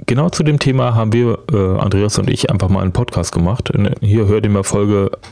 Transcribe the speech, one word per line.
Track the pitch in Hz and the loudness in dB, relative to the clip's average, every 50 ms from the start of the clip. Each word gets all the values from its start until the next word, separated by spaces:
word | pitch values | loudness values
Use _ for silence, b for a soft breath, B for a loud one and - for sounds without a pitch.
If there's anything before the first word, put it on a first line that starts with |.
| - | -4
genau | - 120 131 156 175 | -2 -2 0 0 -2
zu | - - 151 | -2 0 0
dem | 151 151 139 | 0 0 0
Thema | - 135 131 131 123 123 117 | 0 0 0 0 0 0 0
haben | 113 110 107 107 | 0 0 2 2
wir, | 117 120 117 110 - - - | 2 2 0 -2 -4 -4 -2
äh, | - 101 95 92 95 101 104 | 0 0 0 0 0 0 0
Andreas | 101 98 98 104 104 - - | 0 0 2 0 0 0 -2
und | 101 - | 0 0
ich, | - - - - | 0 -2 -2 -2
einfach | - 92 95 90 | 0 0 0 0
mal | 95 95 95 | 0 0 0
einen | 92 | 0
Podcast | 87 - 123 - - 90 85 - | 0 -2 -2 -2 -2 -4 -4 -2
gemacht. | - 87 85 87 110 - - - - - 101 - 135 - | -2 0 0 0 0 0 0 0 2 0 0 0 0 -2
Hier, | - 101 104 113 107 | 0 0 2 2 2
hör | 101 104 107 | 2 2 2
dir | 107 107 | 2 0
mal | 101 98 95 | 0 0 0
Folge | - - 101 104 104 104 101 98 - - - - - | 0 0 0 0 2 2 0 0 -2 -4 -8 -12 -14